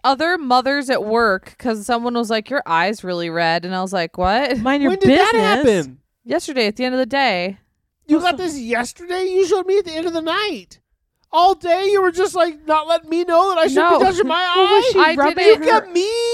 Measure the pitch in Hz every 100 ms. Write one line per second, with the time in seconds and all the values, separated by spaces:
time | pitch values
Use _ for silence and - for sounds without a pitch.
0 | 254 269 330 359 262 254 254 285 262 233
1 | 214 226 226 190 - - 247 214 202 233
2 | 240 240 220 220 214 269 - 165 185 220
3 | 180 175 170 165 165 170 180 185 190 190
4 | 165 - 180 226 285 247 254 285 277 381
5 | 381 302 403 453 427 339 277 190 135 127
6 | _ _ 240 311 - 262 208 214 254 254
7 | 254 277 254 185 180 196 _ _ _ _
8 | - 302 349 320 359 285 226 233 240 -
9 | 349 359 370 370 349 381 359 403 349 320
10 | 330 330 320 370 415 240 175 - _ _
11 | _ _ _ 320 370 381 349 359 392 403
12 | 370 339 403 359 339 302 311 311 311 330
13 | 311 330 349 339 381 339 320 269 339 320
14 | 381 349 262 339 359 359 381 440 508 381
15 | 311 320 285 339 392 440 311 440 392 349
16 | 403 466 466